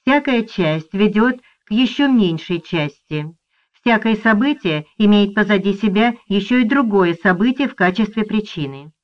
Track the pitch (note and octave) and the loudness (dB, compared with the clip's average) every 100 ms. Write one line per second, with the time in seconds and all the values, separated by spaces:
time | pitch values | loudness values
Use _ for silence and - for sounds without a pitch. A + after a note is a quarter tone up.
0 | - C#4+ C#4+ A#3+ A3+ - E3 D#3 D#3 G3 | 2 0 0 -2 -2 -2 -2 -2 -6 0
1 | G#3 G#3 A#3 B3+ _ _ _ G#3+ B3+ - | 2 2 0 -2 _ _ _ -2 0 0
2 | C#4+ B3+ F#3 D#3+ - E3+ - E3+ D3 _ | 2 4 2 -2 -6 -8 -4 -4 -4 _
3 | _ D3+ D3+ E3 _ _ _ _ A#3+ A3+ | _ -8 -8 -16 _ _ _ _ 0 0
4 | A3+ A3 A3+ G#3 C#4 D4 F3+ D3+ D3+ - | 0 0 2 2 0 -2 -2 -4 -6 0
5 | G#3 G#3 G3+ G#3 G3+ G3+ F#3+ G3 A3+ F#3+ | 4 4 2 0 0 0 0 -2 0 2
6 | A#3+ A#3 _ G3 G3 B3 A3 C#4 A#3 G3+ | 0 -2 _ -4 0 0 2 0 2 2
7 | F3 E3+ G3+ F3 A#3 C4 C#4 - F#3 F#3 | 0 0 -2 0 0 0 -6 -2 -2 0
8 | G3+ A3 G#3+ G#3+ G3+ - C#3 C3+ D3 _ | -4 -4 -4 -4 -6 -8 -8 -10 -20 _